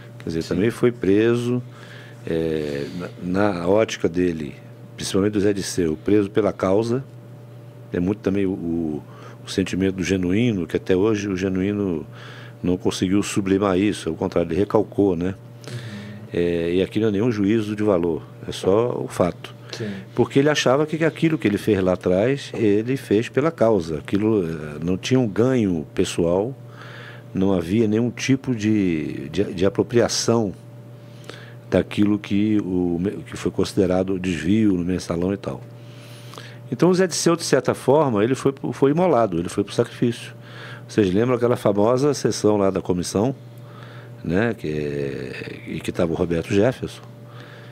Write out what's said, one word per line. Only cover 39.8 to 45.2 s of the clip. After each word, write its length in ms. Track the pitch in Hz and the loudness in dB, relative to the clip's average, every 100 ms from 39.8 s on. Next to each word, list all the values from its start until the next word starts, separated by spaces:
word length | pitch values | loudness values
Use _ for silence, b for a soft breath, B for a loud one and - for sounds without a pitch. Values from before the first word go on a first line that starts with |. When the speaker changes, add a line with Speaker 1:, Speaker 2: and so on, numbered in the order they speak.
| 117 - 120 117 - - B B B B B | -2 0 -2 -2 -8 -16 B B B B B
Speaker 1:
Vocês 240 | - 95 | 2 2
lembram 240 | 95 120 120 | 4 2 2
aquela 200 | 120 120 | 2 2
famosa 580 | 113 101 107 127 147 | 2 4 4 4 2
sessão 420 | 131 120 - 107 104 | 0 -2 2 2 4
lá 140 | 98 | 2
da 100 | 92 | 0
comissão, 540 | - 87 82 95 120 135 - - B B B B B B | -2 -2 0 0 0 -2 -10 -18 B B B B B B
né, 300 | - 90 117 | -2 0 0
que 120 | 107 78 | -2 -4
é, 920 | 76 73 71 69 67 | -4 -4 -4 -4 -6